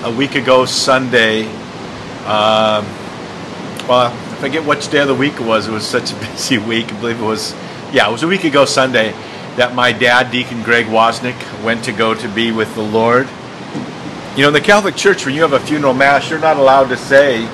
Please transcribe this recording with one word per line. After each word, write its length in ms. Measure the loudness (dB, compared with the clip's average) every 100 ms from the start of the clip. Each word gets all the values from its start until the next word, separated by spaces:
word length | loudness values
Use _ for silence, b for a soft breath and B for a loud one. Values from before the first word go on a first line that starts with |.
a 80 | -6 -4
week 200 | -2 -2
ago 300 | 4 4 4
Sunday, 800 | -2 2 0 2 2 4 2 -4 -8 -12 -14 -14 -14 -14 -12 -4
um, 580 | 2 4 4 4 2 -2 -10 -14 -14 -14 -14 -14 -12 -12 -10 2
well, 260 | 2 2
I 220 | -2 -12 -8
forget 280 | -6 -4
which 260 | -2 -2 0
day 100 | 0
of 80 | 2
the 80 | 2
week 180 | 0
it 80 | -2
was. 260 | 0 0 0
It 40 |
was 160 | -6 -2
such 240 | -4 -4
a 40 | -10
<laughs> 180 | -10
busy 260 | -10 -2 -2
week. 340 | 0 -4 -4
I 60 | -6
believe 200 | -6 -4
it 60 | -4
was, 300 | -4 -6 -10 B B -2
yeah, 160 | 2 2
it 40 |
was 100 | 0
a 60 | 0
week 160 | 0
ago 220 | 2 4 4
Sunday 500 | 4 2 2 0 -4 B B B -2
that 200 | 0 2
my 160 | 0
dad, 400 | 2 4 4 2
Deacon 320 | -2 -6 -6
Greg 220 | 0 2 2
Wozniak, 500 | 4 2 2 -6 -8 -12 -8 -4
went 180 | -4
to 80 | -4
go 220 | 0 0
to 140 | 0 -4
be 240 | -2 -2
with 200 | 0 -4 -4
the 60 |
Lord. 460 | -2 2 4 4 2 -8 -16 -14 -12 -10 -10 -12 -12 -12 -10 2
You 60 |
know, 60 | 2
in 40 |
the 80 | 4
Catholic 340 | 4 4 2 0
Church, 300 | 0 2 -2
when 100 | 0
you 60 |
have 100 | 2
a 80 | 2
funeral 340 | 0 0 0
mass, 360 | 4 4 4 2
you're 100 | -2
not 160 | 2 4
allowed 320 | 6 6 4
to 60 | -2
say 480 | 4 6 6 2 -4